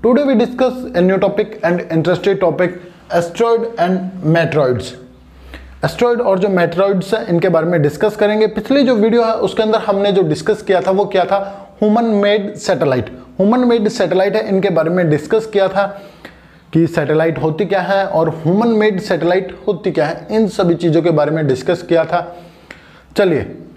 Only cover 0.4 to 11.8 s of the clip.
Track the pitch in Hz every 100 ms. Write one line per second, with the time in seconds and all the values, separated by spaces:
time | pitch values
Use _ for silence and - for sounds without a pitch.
0.4 | 240 - 254 254 - 175 180 190 196 -
1.4 | - - 165 175 - 165 160 175 202 190
2.4 | 175 156 180 180 - - - 170 170 -
3.4 | 233 226 226 - 175 185 - - 151 165
4.4 | 156 147 131 120 - - - - - -
5.4 | - - - - 151 - 240 240 240 190
6.4 | 202 185 170 165 196 190 - 220 - 170
7.4 | 185 165 165 175 147 180 214 208 208 214
8.4 | 214 214 214 277 254 233 220 240 226 220
9.4 | 196 - 220 214 208 196 202 190 170 151
10.4 | - 208 - 185 185 190 196 190 170 196
11.4 | 196 - - -